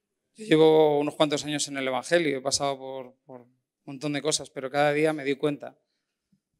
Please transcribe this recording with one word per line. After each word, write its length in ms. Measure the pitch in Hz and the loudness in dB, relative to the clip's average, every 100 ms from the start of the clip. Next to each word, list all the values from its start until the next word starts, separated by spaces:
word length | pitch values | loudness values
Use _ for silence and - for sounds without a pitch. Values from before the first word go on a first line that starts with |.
| _ _ _ | _ _ _
Yo 100 | - | -10
llevo 540 | 214 156 160 156 151 147 | 0 4 6 6 6 4
unos 160 | 147 | 0
cuantos 300 | - 151 143 | 0 0 0
años 220 | 143 147 143 | -4 -6 -6
en 80 | 139 | -6
el 120 | 131 | -4
Evangelio, 500 | 127 - 175 156 135 | -4 0 0 0 -2
he 20 | |
pasado 360 | 139 131 143 135 | -4 -2 -2 -4
por, 360 | 131 135 123 127 | -8 -14 -14 _
por 160 | - 127 | -20 -20
un 160 | 120 127 _ _ | -20 _ _ _
montón 280 | - 139 147 | -16 -10 -6
de 100 | 143 | -4
cosas, 260 | 147 147 135 | -2 -4 -6
pero 200 | 143 131 | -10 -6
cada 220 | 143 147 | 0 2
día 200 | 147 156 | 2 0
me 120 | 156 | 0
di 100 | 135 | -4
cuenta 440 | 135 151 147 127 135 _ _ _ _ _ _ _ | -2 -2 -4 -10 -20 _ _ _ _ _ _ _